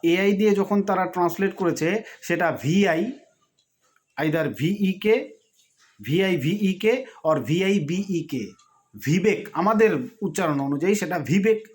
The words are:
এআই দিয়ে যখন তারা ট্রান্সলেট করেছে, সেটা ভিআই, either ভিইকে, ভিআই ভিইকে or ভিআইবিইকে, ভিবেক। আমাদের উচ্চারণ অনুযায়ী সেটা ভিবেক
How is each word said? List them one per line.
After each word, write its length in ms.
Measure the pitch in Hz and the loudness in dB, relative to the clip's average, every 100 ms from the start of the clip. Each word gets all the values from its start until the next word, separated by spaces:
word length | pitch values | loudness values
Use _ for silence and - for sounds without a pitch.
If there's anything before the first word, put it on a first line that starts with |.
| 170 | 2
এআই 200 | 180 196 196 | 2 2 2
দিয়ে 120 | 214 196 | 2 2
যখন 180 | 196 202 196 | 2 0 0
তারা 160 | 185 180 | 0 0
ট্রান্সলেট 400 | 185 175 170 196 190 | 0 -2 0 -4 0
করেছে, 260 | 180 151 156 208 220 - - | -2 0 -2 -2 -6 -18 -4
সেটা 200 | 170 170 139 | 0 0 0
ভিআই, 380 | 135 180 196 160 214 277 _ _ _ _ _ _ _ _ _ - | 0 2 4 2 -2 -6 _ _ _ _ _ _ _ _ _ -4
either 220 | 160 160 147 107 | -2 0 -2 -2
ভিইকে, 560 | 147 202 196 190 214 226 - - _ _ _ _ _ _ | -2 0 -2 0 0 0 0 -16 _ _ _ _ _ _
ভিআই 340 | 104 160 190 175 139 | -2 0 2 0 0
ভিইকে 480 | 202 196 190 214 254 254 - 160 | 0 -2 0 0 0 -4 -6 0
or 80 | 151 113 | 0 0
ভিআইবিইকে, 960 | 160 190 202 147 175 196 175 151 131 101 - _ _ _ 101 - | 0 2 0 0 -4 -4 -4 -4 -8 -8 -14 _ _ _ -10 0
ভিবেক। 360 | 165 208 - - 156 | 2 2 0 -4 -2
আমাদের 320 | 185 220 220 160 120 - 190 | 0 4 4 2 -4 -8 -6
উচ্চারণ 320 | 151 175 143 139 | -2 -2 0 -2
অনুযায়ী 260 | 143 170 202 | -2 0 0
সেটা 160 | 170 170 135 | 0 -4 0
ভিবেক 300 | 180 208 214 - | 2 2 0 -2